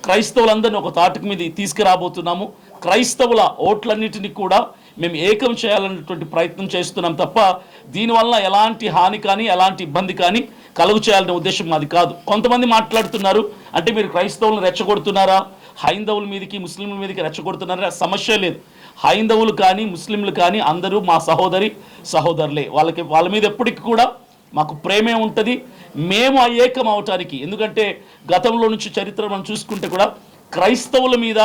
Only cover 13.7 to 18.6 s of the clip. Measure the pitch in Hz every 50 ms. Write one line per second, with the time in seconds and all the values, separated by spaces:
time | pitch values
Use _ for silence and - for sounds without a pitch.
13.7 | - 175 165 226 220 220 202 180 - 175 185 202 - - 220 214 220 208 185 180
14.7 | 175 - 208 185 208 202 156 202 190 196 196 190 190 190 190 - - - - -
15.7 | - - - 151 170 202 214 202 214 208 208 202 196 196 190 - 202 202 180 165
16.7 | - 185 202 208 202 196 196 190 190 180 165 156 156 - 151 185 180 160 190 175
17.7 | 185 185 196 180 170 - 180 170 190 196 - - 220 208 196 170 - -